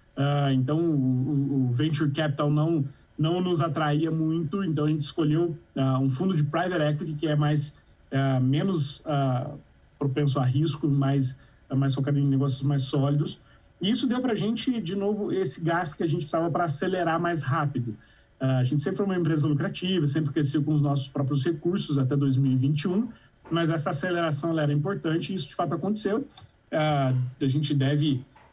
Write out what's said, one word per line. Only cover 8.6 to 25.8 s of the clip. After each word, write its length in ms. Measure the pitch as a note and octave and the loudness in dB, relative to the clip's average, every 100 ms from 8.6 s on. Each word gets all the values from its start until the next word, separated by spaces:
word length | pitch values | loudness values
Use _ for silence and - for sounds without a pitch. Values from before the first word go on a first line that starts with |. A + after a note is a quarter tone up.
| F#3+ E3+ C3+ - - | 2 0 -2 -4 -2
ah, 460 | C#3+ C3+ B2+ D3 - - _ - - | 0 0 -2 -4 -12 -18 _ -20 -4
propenso 400 | C#3 D3 C#3+ C3+ | -2 0 0 2
a 60 | B2+ | 2
risco, 420 | C3+ D#3+ - D3+ | 2 0 0 0
mais, 540 | C#3 C3+ C#3 B2+ - - - - | 2 2 2 0 -4 -16 -20 -4
é 60 | C3+ | 0
mais 180 | C#3 | 0
focado 240 | C3+ C3+ C#3 | 0 0 2
em 80 | C#3 | 2
negócios 360 | C3+ C#3 B2+ | 2 0 0
mais 220 | C#3 C#3+ | 0 0
sólidos. 560 | C3 D3 C#3 D3 E3+ - - - - _ | 0 0 2 0 -2 -6 -18 -20 -20 _
E 80 | F#3 | -2
isso 160 | B3+ B3+ | 0 0
deu 140 | B3 | -2
pra 140 | B3+ G3+ | -2 0
gente, 440 | G3+ A#3+ - A#3 | -2 -2 -2 -2
de 140 | E3 G3 | -4 -2
novo, 360 | G3+ G#3 F#3 | -2 -2 -2
esse 320 | F#3 F3 - | 0 0 0
gás 300 | E3 E3+ F3+ | 0 0 -2
que 100 | - | -2
a 40 | E3 | -2
gente 140 | E3+ | -2
precisava 280 | D3 E3 E3 | -2 -2 0
pra 160 | D3+ E3+ | 0 0
acelerar 540 | C3+ F#3 F#3 E3 E3 | 0 0 0 0 0
mais 220 | F3 E3 | 0 -2
rápido. 540 | - E3 D3 C3 A#2 G#2 - - _ - | -2 -2 0 -2 -6 -8 -16 -20 _ -4
Ah, 200 | C3 C3 | 0 2
a 40 | |
gente 200 | B2+ D3 | 2 0
sempre 140 | G3 F#3+ | 0 -2
foi 80 | G3 | -2
uma 100 | F#3 | 0
empresa 300 | D#3 D#3 D3+ | 0 2 2
lucrativa, 580 | C#3+ F#3+ - F3+ F#3 C#3+ | 0 -2 -4 -2 0 2
sempre 260 | D#3 D3+ | 0 0
cresceu 320 | D#3+ C#3 D#3 | 0 0 0
com 100 | D3 D3+ | 2 2
os 60 | |
nossos 280 | C#3+ C#3 - | 2 0 -2
próprios 340 | - C3 C#3+ | -2 -2 0
recursos 540 | E3+ D#3+ F3 G3 - C#3 | 0 -2 -2 -2 0 0
até 180 | C3 C#3 | 2 2
dois 220 | C#3 B2+ | 2 4
mil 140 | C3+ | 4
e 40 | B2+ | 2
vinte 260 | C3+ D#3 | 2 0
e 60 | F#3+ | 0
um, 200 | F#3+ B3 - - _ - | 0 -2 -8 -20 _ -4
mas 220 | E3 E3 | 0 0
essa 200 | E3 F#3 | 0 -2
aceleração, 600 | D3 F#3 F3 E3 D3 E3 | -2 -2 0 -2 -2 -2
ela 100 | D#3+ | 0
era 120 | D3 | 0
importante 580 | D3 F3+ G3+ E3 E3 F3 | 0 -2 -4 -2 -2 -2
e 40 | F#3+ | -6
isso, 120 | - | -6
de 80 | - | -4
fato, 180 | E3 | -4
aconteceu. 540 | E3 | -2